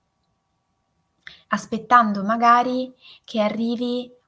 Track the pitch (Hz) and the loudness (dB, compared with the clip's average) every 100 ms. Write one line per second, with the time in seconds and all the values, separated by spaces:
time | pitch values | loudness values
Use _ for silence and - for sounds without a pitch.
0 | _ _ _ _ _ _ _ _ _ _ | _ _ _ _ _ _ _ _ _ _
1 | _ _ - - - 202 - 220 - 247 | _ _ -20 -16 -8 -6 -6 -6 2 4
2 | 220 202 196 233 233 240 254 254 254 - | 4 -2 -2 2 4 4 2 -2 -6 -12
3 | - - - 220 208 214 233 240 247 247 | -20 -20 -8 -2 -2 -2 -4 -4 -4 -6
4 | 247 _ | -8 _